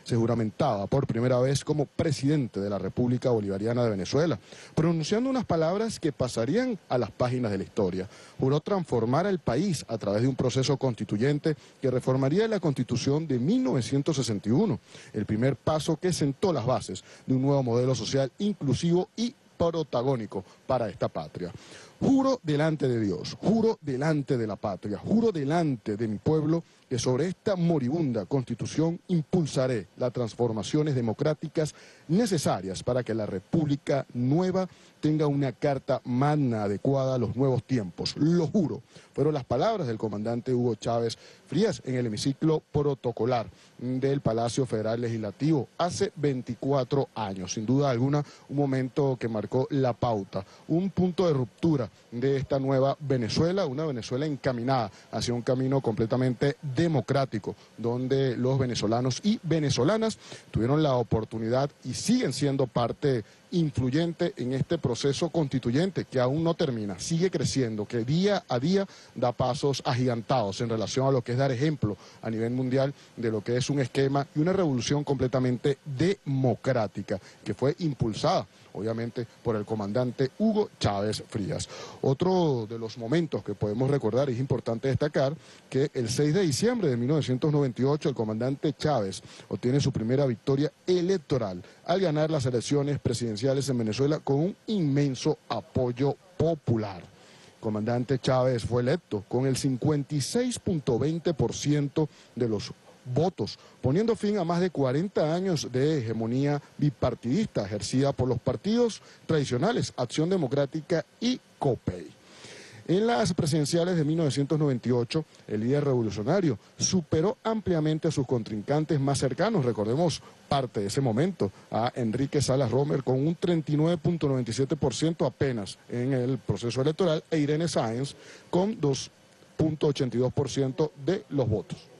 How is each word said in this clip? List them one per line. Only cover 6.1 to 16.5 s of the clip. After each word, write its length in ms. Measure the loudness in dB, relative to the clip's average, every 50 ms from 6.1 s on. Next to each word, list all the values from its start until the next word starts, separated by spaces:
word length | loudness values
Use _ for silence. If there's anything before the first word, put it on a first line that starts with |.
pasarían 680 | -2 -2 -4 -2 -2 -2 0 0 2 0 0 0 -2 -4 -4 -2
a 100 | -2 0
las 100 | 0 -2
páginas 420 | -2 -2 -2 0 0 0 0 0
de 60 | -2
la 60 | -2 -4
historia. 440 | -4 -2 0 0 0 0 -2 -6 -8 -12 -20 -20 -18 -6 -2
Juró 200 | 0 0 0 0
transformar 640 | 0 -2 -2 -2 -2 -2 -2 0 0 2 2 2 2
al 140 | 0 -2 -2
país 440 | -2 0 0 0 0 0 -2 -2 -4
a 100 | -6 -6
través 240 | -4 -2 0 0 2
de 60 | 2
un 80 | 2 0
proceso 420 | 0 0 0 0 0 0 0 0
constituyente 800 | 0 0 -2 -2 -4 -4 -4 -2 0 2 2 2 2 0 -2 -2 -2 -6 -18 -8 -4
que 80 | -2 0
reformaría 580 | 0 0 2 2 2 2 2 2 2 2 2
la 120 | 2 0 0
Constitución 680 | 0 0 0 0 -2 -2 -2 -2 0 2 0 0 0
de 120 | 0 0 0
mil 240 | 2 2 2 2 2
novecientos 540 | 2 0 0 0 0 0 0 0 0 0
sesenta 320 | 0 -2 -2 -2 -2 0 2
y 20 |
uno, 280 | 2 4 4 2 0 -2 -6 -12 -20 -20 -18 -10 -6
el 120 | -6 -4
primer 300 | -2 0 0 0 0 0
paso 400 | -2 _ -2 -2 0 0 -2 -2
que 160 | -2 0 -2
sentó 400 | 0 0 0 0 0 0 0 0